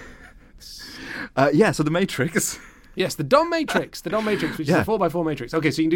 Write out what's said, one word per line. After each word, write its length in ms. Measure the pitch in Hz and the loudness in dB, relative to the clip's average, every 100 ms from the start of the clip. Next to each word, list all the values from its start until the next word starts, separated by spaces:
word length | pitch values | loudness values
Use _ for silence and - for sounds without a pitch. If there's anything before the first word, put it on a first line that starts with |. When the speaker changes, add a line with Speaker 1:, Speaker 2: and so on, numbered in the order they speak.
| - - - - - - - - - - - - - - | -16 -20 -20 -20 -20 -20 -20 -18 -18 -14 -12 -10 -6 0
Speaker 1:
Uh, 140 | 139 | 4
yeah, 180 | - 214 | 6 4
so 120 | - | 4
The 80 | 151 | 0
Matrix. 680 | 170 190 - 170 139 - - - - - - | 0 0 0 -2 0 -2 -6 -16 -20 -14 -4
Speaker 2:
Yes, 180 | 180 - | -4 -2
the 80 | |
Dom 260 | 143 277 339 | 4 4 4
matrix, 520 | 330 294 - 139 - | 0 0 -2 -4 -8
the 80 | 175 | -4
Dom 160 | 208 220 | -2 -2
matrix, 320 | 208 160 - | -2 -2 -4
which 100 | 147 | 2
is 60 | |
a 40 | 160 | 2
Speaker 1:
Yeah. 40 | |
Speaker 2:
four-by-four 400 | 110 220 175 175 | 4 2 0 0
matrix. 300 | 160 151 120 | -2 -2 -4
Okay, 160 | 160 151 | 0 0
so 100 | 143 | 2
you 60 | |
can 40 | 160 | 2